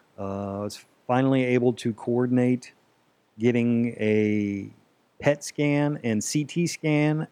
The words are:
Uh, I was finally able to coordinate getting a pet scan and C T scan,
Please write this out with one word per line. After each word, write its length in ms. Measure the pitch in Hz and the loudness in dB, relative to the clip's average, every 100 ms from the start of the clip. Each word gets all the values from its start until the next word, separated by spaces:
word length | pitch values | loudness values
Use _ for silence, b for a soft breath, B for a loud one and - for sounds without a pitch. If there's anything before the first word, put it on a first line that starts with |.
| _ - | _ -12
Uh, 420 | 98 98 101 98 | -8 -8 -8 -6
I 40 | |
was 220 | 104 - - _ - | -8 -10 -20 _ -2
finally 380 | 123 135 135 | 0 2 2
able 300 | 127 123 123 | 2 2 2
to 180 | 113 120 | 0 -4
coordinate 760 | 107 - 120 123 127 123 123 - - _ _ _ _ _ - | -6 -2 0 2 2 2 0 -4 -20 _ _ _ _ _ -2
getting 500 | 117 120 120 117 120 117 | 2 2 2 2 0 -2
a 720 | 107 107 107 107 104 101 104 - _ _ _ - | 0 2 2 0 -2 -4 -8 -16 _ _ _ -4
pet 240 | - 147 | 0 0
scan 560 | - - 147 143 147 147 | -4 -2 0 2 0 -2
and 200 | 120 107 | -2 -2
C 200 | - 151 | -2 -4
T 220 | 143 - 170 | -2 -2 -2
scan, 600 | - 156 151 151 156 156 | -2 0 2 2 0 -2